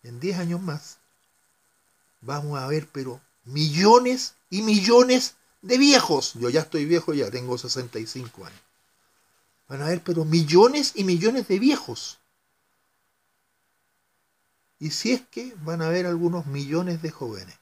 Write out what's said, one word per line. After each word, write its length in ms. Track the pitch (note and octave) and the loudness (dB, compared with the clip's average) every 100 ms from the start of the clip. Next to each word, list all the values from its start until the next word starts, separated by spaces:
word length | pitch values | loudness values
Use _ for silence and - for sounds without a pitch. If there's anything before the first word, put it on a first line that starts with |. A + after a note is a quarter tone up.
En 160 | A#2+ A#2+ | -18 -10
diez 200 | E3+ F3+ | -6 -4
años 240 | E3+ F3 | -4 -6
más 340 | F#3 D3 - - _ _ _ _ _ _ _ _ _ _ _ _ | -6 -8 -12 -20 _ _ _ _ _ _ _ _ _ _ _ _
vamos 360 | A#2 C#3+ D3 C#3+ | -10 -8 -6 -8
a 80 | C3 | -4
ver, 200 | D3+ D3+ | -6 -6
pero 300 | C#3+ C3 A#2+ _ _ | -12 -12 -12 _ _
millones 880 | A#2+ C#3 D3+ D3 G3+ A#3+ B3 B3+ - _ _ | -12 -4 -2 4 6 6 6 -4 -6 _ _
y 140 | F#3 | -6
millones 720 | A3 G#3+ F#3+ A#3+ B3 B3+ B3+ _ _ _ | 2 2 6 6 6 4 0 _ _ _
de 160 | F#3+ B3 | -2 4
viejos. 560 | C#4+ C4 - D3 - | 6 6 4 0 -2
Yo 140 | A#2 A#2+ | -4 0
ya 140 | C#3+ | 0
estoy 240 | D#3 E3 D3 | -2 -4 0
viejo, 260 | E3+ E3 | 0 0
ya 180 | D3 C#3 | -4 -4
tengo 280 | C3 B2 B2 | -6 -6 -8
sesenta 400 | B2 C3 B2 A#2 | -6 -8 -8 -10
y 80 | A2+ | -10
cinco 400 | C3 A#2+ - F#2 | -12 -14 -16 -20
años. 140 | G2 _ _ _ _ _ _ _ _ _ _ _ | -20 _ _ _ _ _ _ _ _ _ _ _
Van 140 | C3+ | -8
a 60 | D3 | -4
haber, 160 | F3 | -4
pero 220 | F3 E3 D#3 | -2 -2 2
millones 680 | E3 D3+ E3+ A3+ D4 C#4 | 2 6 8 8 4 -4
y 100 | G#3+ | -2
millones 440 | F#3+ F3 G#3 C4 A3+ | 0 2 2 -2 -2
de 100 | G3 | 2
viejos. 600 | B3+ C#4+ - A#2 - - _ _ _ _ _ _ _ _ _ _ _ _ _ _ _ _ _ _ _ _ _ _ _ _ _ _ | 2 0 -4 -12 -14 -18 _ _ _ _ _ _ _ _ _ _ _ _ _ _ _ _ _ _ _ _ _ _ _ _ _ _
Y 120 | D3+ | -8
si 240 | - A3 | -4 -2
es 80 | B3 - | -2 -4
que 260 | - B3+ G#3+ | -14 -14 -12
van 180 | D3+ E3+ | -8 -4
a 60 | D#3+ | -2
haber 180 | F3 | -2
algunos 400 | F3+ E3+ E3+ F3 | -2 -2 -2 -2
millones 560 | C#3+ C#3 C#3 D#3+ F3+ E3 | -6 -8 -4 -4 -2 -6
de 100 | D#3+ | -8
jóvenes. 480 | - B2 G2+ F#2 - | -10 -12 -12 -16 -20